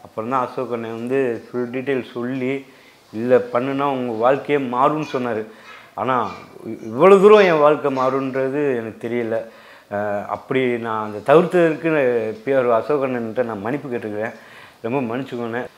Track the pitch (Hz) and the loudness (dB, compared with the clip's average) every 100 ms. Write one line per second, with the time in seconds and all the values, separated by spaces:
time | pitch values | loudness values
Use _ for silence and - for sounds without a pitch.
0 | - - 110 131 123 - 123 120 113 113 | -12 -10 -4 -2 -2 -4 -6 -6 -6 -8
1 | 120 135 131 113 - 131 120 123 131 131 | -2 0 0 -2 -6 -6 -4 -6 -4 -4
2 | 117 123 120 131 127 139 135 - - _ | -4 -8 -6 -4 -4 -4 -8 -20 -20 _
3 | _ 107 120 123 123 120 135 135 143 135 | _ -8 2 4 4 -4 -2 -2 -2 -2
4 | 123 110 117 139 135 147 131 123 143 151 | -4 2 2 2 0 -2 0 2 2 2
5 | 147 135 123 107 110 - - - - - | -4 -4 -2 -4 -6 -14 -20 -20 -16 -6
6 | 113 127 104 - - - - 113 113 117 | -2 0 -2 -8 -16 -16 -12 -12 -10 2
7 | 180 196 196 214 190 160 147 151 139 135 | 6 8 10 8 8 6 4 4 0 0
8 | 131 135 135 131 131 139 147 123 113 104 | 0 0 -2 -2 -2 -2 -2 -2 -4 -8
9 | 120 120 113 113 113 - - - _ 101 | -6 -4 -2 -4 -6 -18 -20 -20 _ -6
10 | 104 101 98 104 - 135 131 120 113 110 | -4 -4 -6 -8 -4 -2 0 -2 -4 -6
11 | 107 104 98 151 180 180 170 151 165 156 | -6 -8 4 4 6 2 2 2 -2 2
12 | 127 120 110 107 - 135 123 113 - 147 | 2 2 -2 -6 0 0 4 2 2 -2
13 | 131 127 113 107 120 107 101 139 135 120 | 0 -4 -4 -4 -4 -4 -6 -6 -6 -6
14 | 107 104 110 - - - - _ 113 135 | -6 -6 -8 -8 -20 -20 -20 _ -4 -4
15 | 120 120 135 120 117 117 123 | -4 -6 -6 -8 -6 -6 -8